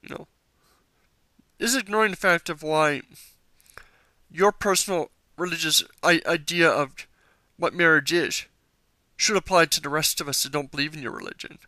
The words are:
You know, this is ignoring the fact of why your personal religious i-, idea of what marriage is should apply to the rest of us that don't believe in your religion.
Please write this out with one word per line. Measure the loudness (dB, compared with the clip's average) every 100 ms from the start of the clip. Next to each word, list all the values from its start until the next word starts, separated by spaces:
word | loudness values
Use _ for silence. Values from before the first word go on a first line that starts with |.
You | -14
know, | -16 -16 _ _ _ _ _ _ _ _ _ _ _ _ _
this | -2
is | -2
ignoring | -2 0 0
the | 0
fact | 2 0 0
of | -8
why | -2 2 2 0 -8 -20 -20 _ _ _ _ -20 -20 _ _ _ _
your | 2 2
personal | 2 0 0 0 -2 -4 _ _ -8
religious | -6 -4 0 0 0 _
i-, | 2 2 2
idea | -4 -2 2 4
of | 4 -2 -6 -20 _ _ _ _ _
what | -4
marriage | 2 4 4 4
is | 0 0 -4 -10 _ _ _ _ _ _ _
should | 0 0
apply | 2 2
to | 4 0
the | -2
rest | -2 -2 -4
of | -4
us | -4
that | -4
don't | -4 -6
believe | -4 -4
in | -4
your | -10
religion. | -10 -12 -14 -16 -18